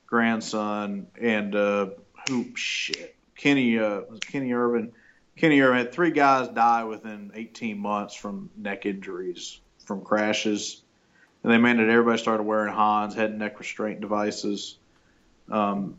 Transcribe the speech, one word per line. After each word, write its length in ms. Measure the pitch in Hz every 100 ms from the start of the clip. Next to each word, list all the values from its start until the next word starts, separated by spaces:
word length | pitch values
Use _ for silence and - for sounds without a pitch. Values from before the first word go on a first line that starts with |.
| _
grandson, 1000 | 117 117 113 110 110 107 104 101 101 95 -
and, 360 | 117 107 101 101
uh, 320 | 101 101 95 98 - - -
who, 160 | 123 - -
shit, 600 | - - - - - - _ -
Kenny, 440 | 147 139 123 113
uh, 220 | 107 101 -
was 80 | 110
it 100 | -
Kenny 260 | 143 131
Irvin? 380 | 120 120 120 110 - _ _ _ -
Kenny 240 | 160 143
Irvin 160 | 135 123
had 160 | 120
three 160 | - 170
guys 380 | 147 139 135 120
die 360 | 117 120 117 113
within 460 | 107 110 104 101 110
eighteen 420 | 113 - 120 101
months 380 | 104 104 101 -
from 340 | 104 98 98 -
neck 300 | 101 98 104
injuries, 720 | 98 95 90 92 87 - - _ _ -
from 160 | 98
crashes. 800 | 92 107 107 107 110 104 - - _ _ _ _ _ _
And 80 | 117
they 60 | 117
mandated 320 | 120 120 110
everybody 280 | 117 117 113
started 240 | 117 110
wearing 320 | 107 110 104
Hans 400 | 101 107 107 104
head 160 | 98 107
and 80 | 107
neck 220 | 107 -
restraint 420 | - - 107 90
devices. 760 | 104 104 104 104 104 101 - - _ _ _ _ _ _ -
Um, 440 | 107 104 101 95